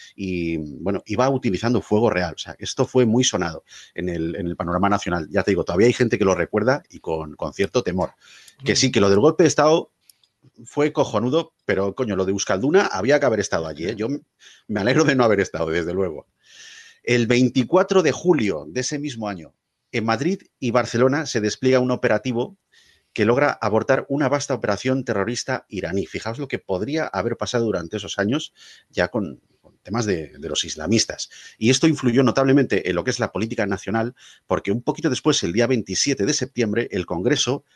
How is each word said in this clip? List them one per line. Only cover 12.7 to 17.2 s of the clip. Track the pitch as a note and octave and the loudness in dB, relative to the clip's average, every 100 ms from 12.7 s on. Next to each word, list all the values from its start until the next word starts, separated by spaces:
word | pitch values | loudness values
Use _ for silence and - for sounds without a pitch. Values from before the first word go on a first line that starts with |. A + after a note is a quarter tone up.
| F#3 - | 2 2
había | F#2+ A#2 C#3+ | 0 2 4
que | C3+ | 4
haber | G#2 | 0
estado | F#2+ F2 D#2+ | 0 -2 -4
allí, | D2 F2 | -6 -6
¿eh? | F#2+ | -4
Yo | A#2 | -6
m-, | C#3+ _ _ - - - | -6 _ _ -20 -18 -6
me | G2+ | -2
alegro | G#2 D3 | 2 4
de | D3 C3 | 4 4
no | |
haber | A#2 G2 | 4 4
estado, | F2+ E2 D#2+ | 2 -2 -2
desde | E2 E2 | -2 -2
luego. | F#2 F#2 D2 - _ _ - - - - _ | -2 -2 -4 -16 _ _ -20 -20 -20 -20 _
El | - A#2+ | 0 2